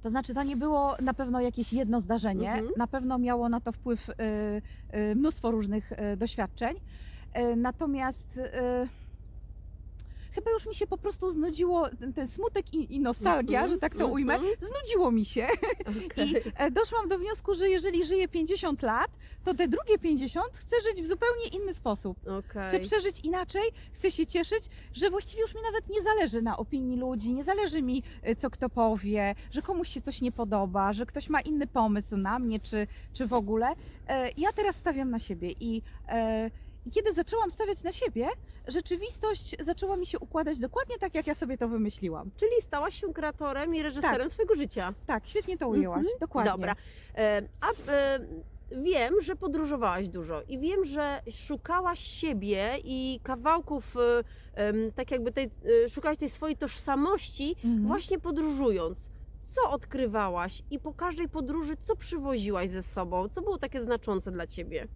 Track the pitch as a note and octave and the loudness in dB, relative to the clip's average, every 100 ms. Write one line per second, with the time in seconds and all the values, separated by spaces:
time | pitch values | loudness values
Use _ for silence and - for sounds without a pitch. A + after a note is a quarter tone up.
0 | A3+ A#3+ C4+ B3 C#4 C4+ D4+ D4 C#4 B3+ | 0 -2 -2 -2 -2 0 2 4 4 2
1 | B3+ C4 C4 B3 B3 A#3+ A#3 A#3 A3+ A#3 | 0 0 0 2 0 0 -2 0 2 2
2 | F3+ A3+ G#3+ F#3+ F#3 A3 A3 G#3+ A#3 C4+ | 2 0 2 0 0 0 0 0 0 0
3 | B3+ B3+ A#3+ B3 A#3 A#3 A#3 A3 B3 A3+ | 0 2 2 2 2 2 -2 -6 -2 -2
4 | - - A3 G#3+ G#3+ G#3 - - - G#3 | -2 -4 -2 0 0 -2 -6 -14 -8 -2
5 | G#3+ G#3+ D4+ - A#3 A3+ G3+ G#3+ - - | 2 4 2 2 0 0 2 -2 -2 -4
6 | G#3 G3 A#3 - G3 - A#3 F4+ - - | -2 0 -2 -2 -4 -2 -4 -4 -10 -14
7 | - - - - A#3+ A#3 A#3+ - D#4 C#4 | -14 -14 -8 0 2 2 0 0 -2 0
8 | C4 B3+ - B3+ B3+ - B3 B3 B3 - | 0 -4 -10 -8 -6 -2 0 2 0 -6
9 | - - - - - - - - - - | -16 -14 -14 -14 -14 -14 -14 -14 -14 -14
10 | - - - - G#4+ A4+ A4 G#4+ F#4 F#4 | -14 -12 -8 -4 2 2 0 -4 -2 0
11 | G#4 - F#4 D#4+ E4 D#4 F4 F4 D#4 - | -2 -2 -2 2 0 2 4 4 2 -2
12 | A#3+ C4+ C4 - A4+ G4+ - D#4+ C#4 C#4 | -6 -4 -4 -2 0 0 0 -2 -2 0
13 | C4+ A#3+ F#4+ D#4+ A#3+ A#3+ E4+ F4 D#4 - | 0 2 4 4 4 4 4 2 0 2
14 | D4 C#4 C4 C#4+ F4+ A4 F4+ C5+ C5 A4+ | 2 2 4 4 2 0 -2 -4 0 4
15 | F4+ A3+ G#3 - A#3+ A4+ A4 B4+ - G#3 | 6 6 2 0 2 2 2 -2 -2 -4
16 | F#4 - D4 - - - - B3+ A4 A#4 | -4 0 2 2 0 0 2 4 2 2
17 | G4+ F#4 F#4+ G#4+ - F#4 F#4+ F#4 F4+ F4 | 2 0 0 -2 0 2 4 4 4 2
18 | E4 F#4+ F#4 F4 D#4+ G4 F4+ C#4 B3 A3+ | 4 4 2 2 2 2 2 2 2 2
19 | D4+ - - - - D4+ E4+ - D#5 G#4+ | 2 -2 -16 -6 -2 2 4 4 6 4
20 | E4 D4 C4 E4+ A4+ - - A#4 G#4+ G4 | 6 2 2 0 -2 -4 2 2 4 0
21 | D#4+ F4 A#4+ A#4+ A#4 F#4 G4+ F4 B3 G3+ | 0 2 2 2 -2 -2 -4 -2 -2 -2
22 | G3+ F3+ - G3 - G#3+ F#3+ F#4 F#3 G#4+ | -2 -6 -6 -6 -6 -6 0 0 2 2
23 | F#4+ - D4+ F4+ F4+ F#4+ A4 - - - | 2 -2 -2 -2 0 0 0 -2 -16 -2
24 | F#4+ - D#4+ F4 E4 G#4+ - - - - | 0 2 0 0 0 -2 -4 -16 -14 0
25 | F#4+ F#4 - A4 A4 A4 A4+ G#4+ - G#4 | 2 2 -4 -2 -2 -2 -2 -2 0 0
26 | F#4+ G#4+ D#4+ A3+ A3+ G3+ A3 C#4 B3+ B3 | 4 4 4 2 0 0 -2 -2 0 0
27 | B3+ B3+ G#3+ B3+ C#4+ G4+ G4+ D#4 B3+ B3+ | 0 -2 0 0 2 2 2 2 0 0
28 | - - - A3+ C#4 - B3+ - A3+ A3 | -2 -8 -2 0 0 0 -2 4 4 4
29 | G3 G#3 G3+ G3+ - C#4 - F#4 F4 C#4+ | 2 2 2 0 -4 -6 -2 -2 0 -4
30 | B3 - B3 A#3+ A3+ G#3 G3 F#3+ G3 G#3 | -6 -2 -2 0 0 2 2 2 2 2
31 | A#3+ - - D4+ C#4+ D4+ C#4+ C4+ A3 G#3 | -2 -6 0 0 2 0 2 4 4 4
32 | G3+ G3+ F#3+ A#3 B3 A3 - G#3+ G#3 - | 0 0 0 0 0 -2 -2 -2 -2 -6
33 | - - B3+ B3 G3+ A3 A#3+ D#4+ - - | -14 -4 2 2 2 2 2 0 -8 -16
34 | - C4 B3+ - F4+ - G#4 - - C4+ | -2 0 0 2 0 4 0 2 0 0
35 | C4 A#3 - F3 F3 - A#3 A3+ - - | 0 -2 -4 -4 -4 -4 -2 -2 -4 -14
36 | - A3+ A3+ A3 A3+ - - - - - | -4 0 2 0 -2 -6 -16 -14 -2 2
37 | G#4+ E4 E4+ A4+ G4+ - G#4+ G4+ E4+ - | 2 2 2 2 0 0 -2 0 -4 -2
38 | B4 A3 C4 A#4+ - - - C#4 - F4+ | -2 0 -2 -2 -10 -14 -4 -4 -2 -4
39 | G#4+ - A4 G#4 - - D4+ E4+ F#4+ G4 | -4 -2 -2 -2 -4 -6 -4 -2 0 0
40 | F4+ - - D#4+ D#4 D4 B3 - C5+ A#4+ | -2 -4 -4 -2 0 0 0 0 -2 -2
41 | F#4+ - D#4 D4 C4+ C4 A#3 A3+ G#3 - | -2 -2 -2 -2 -2 0 0 2 0 0
42 | F#3 D#3 E3+ - G#4 A#4+ - D4 D#4 - | -4 -4 -8 2 4 4 2 -2 -2 -2
43 | G4+ D#4+ D4+ D4 D4 C4+ D#4 E4 D4+ C4+ | -6 -2 -4 -2 -4 -2 0 0 0 0
44 | - B3+ C#4 - A4 G#4 C#4 - F#3 G3+ | 2 2 0 0 2 4 2 -2 -4 -6
45 | - A3 - G#4+ G4 F4+ C4 G#3+ A#3 F3 | -4 -4 -2 -4 -2 -2 2 2 2 2
46 | E4 B4 - C4+ G#3+ F#3 F#3 G3+ - - | 0 0 -2 2 2 2 -2 -4 -6 -18
47 | - - G#3+ G#3 G#3 - E4+ - - C#4+ | -14 0 2 2 -2 -4 -2 -2 2 2
48 | C#4 C4+ A#3 D#3+ - - - C4 D4+ E4+ | 4 2 -4 -12 -14 -16 -12 -4 2 4
49 | A#3 F#4+ E4+ F#4 F4+ D4 D4+ C#4+ A3+ F3+ | 6 4 2 -2 0 0 0 2 2 2
50 | F#3+ F3 D#3+ D#3+ - C4 D4+ G4 E4+ C#4 | -2 -4 -6 -6 -6 -4 0 2 2 0
51 | D4 C#4 - - - D4 - F4 F#4 E4+ | 0 -2 -8 -12 -6 -6 0 0 2 -2
52 | - - D#4+ A#3 G3+ G3 G3+ C4+ - C4 | -6 -4 -2 0 0 0 2 -2 -4 -4
53 | C4 B3+ - B3+ B3+ E4 E4 D4 - A#3+ | -2 -4 -4 -2 4 2 2 -4 -4 2
54 | A#3+ A#3+ A#3 - - - G#3 G#3+ A3 G#3+ | 4 4 2 -10 -14 -2 2 2 0 -2
55 | B3+ B3+ A#3 C4 C4 - - A#3 A#3 C#4+ | -2 0 0 0 -2 -4 6 6 6 2
56 | D#4 D4+ C#4+ - D#4 D#4 C#4 - - C#4 | 0 0 -2 -2 -4 -2 -4 -6 0 2
57 | D4+ G4 - - C#4 F4 A#3 A#3 G#3 G4 | 4 2 -2 -6 -4 -2 2 4 4 2
58 | - F#4+ E4+ D4 D#4 C#4 C4+ F#3+ E3 F#3 | 2 -2 0 0 0 2 4 4 0 -4
59 | - - - - - - - C#4 - C4+ | -12 -14 -14 -16 -6 2 2 2 -4 -2
60 | B3+ G#3+ G3 F3 F3+ - - C#4+ D#4 D4 | 0 2 0 0 -2 -6 -8 -6 -6 -4
61 | F4 D#4+ E4 D#4 B3+ D4+ D4+ D4+ - A4 | -4 -2 -4 -2 -2 -2 -2 -6 -2 -2
62 | - F4 C#4 B3+ G3+ G3 F3+ F#3 F3+ - | -2 -4 0 0 0 0 0 -2 -4 -4
63 | F3+ F3+ G3 - G4+ F#4+ C#4 C4+ A#3 A#3 | -2 0 -2 -2 -2 -2 -2 -4 0 -2
64 | - F#3+ F#3+ F3+ E3+ - E3 D#3+ A3 | 0 -2 -2 -6 -6 -8 -6 -6 -8